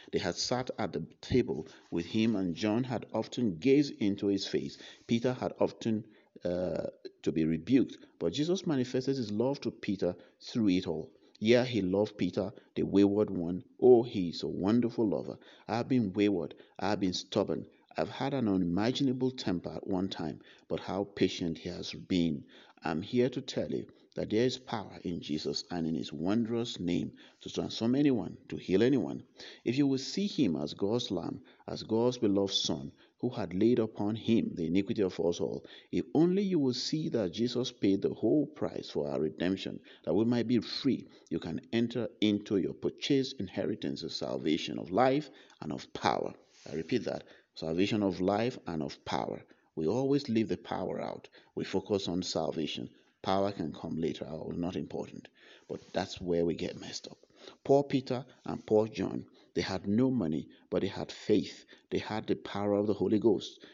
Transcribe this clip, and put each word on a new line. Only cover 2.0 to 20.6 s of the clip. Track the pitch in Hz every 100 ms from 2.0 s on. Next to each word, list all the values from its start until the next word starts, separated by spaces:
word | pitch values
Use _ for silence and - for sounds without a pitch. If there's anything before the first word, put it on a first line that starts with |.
| 85
him, | 110 110 107
and | 92 82
John | 107 107
had | 127 110 -
often | 139 139 - 120 82
gazed | 131 139 143 -
into | 104 98 101
his | 98 -
face. | - 69 - - - -
Peter | 117 123
had | 127 101 -
often, | 101 - 117 110 - - _ -
uh, | 87 87 90 82 - - - -
to | -
be | 76 80
rebuked, | 82 80 127 - - - -
but | 85
Jesus | 104 156 190 -
manifested | 139 123 127 135 131
his | 110
love | 104 127 139
to | 117
Peter | - - 95 90 90 - _
through | - 127 107
it | 90 92
all. | 78 78 - _ _
Yeah, | 107 123 131
he | 117
loved | 92 98 107 -
Peter, | 92 90 98 - -
the | -
wayward | 78 92 101 101 101
one. | 95 85 92 - -
Oh, | 123 120
he | 120 110 87
is | 80
a | 78
wonderful | 82 90 120 120 120 110
lover. | 73 60 58 - - -
I've | 110 120
been | 131 107
wayward. | 90 104 95 76 - - -
I've | 95 101
been | 95
stubborn. | 87 - 113 98 80 - _ _ -
I've | 80
had | - 139
an | 139 113
unimaginable | 95 87 87 110 131 139 127 131
temper | 127 - 87 80 80
at | -
one | 92 95
time, | - 80 - - -